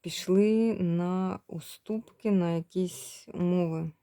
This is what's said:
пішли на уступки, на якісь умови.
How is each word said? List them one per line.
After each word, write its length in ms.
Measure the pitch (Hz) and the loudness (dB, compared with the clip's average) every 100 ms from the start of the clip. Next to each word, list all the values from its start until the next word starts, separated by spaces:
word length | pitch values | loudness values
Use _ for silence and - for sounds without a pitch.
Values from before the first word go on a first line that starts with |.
пішли 720 | 170 - - 190 208 220 226 | -10 -10 2 4 6 4 2
на 640 | 220 175 170 175 185 185 185 _ | 0 0 0 0 0 -2 -4 _
уступки, 840 | 165 - - - 220 226 _ 220 | -12 -12 -20 -8 -8 -8 _ 0
на 220 | 196 170 | 2 2
якісь 760 | 165 170 185 180 - - - - | 0 -2 -2 -2 -4 -16 -18 -14
умови. 560 | - 175 180 170 160 165 156 | -2 0 2 0 -2 -6 -10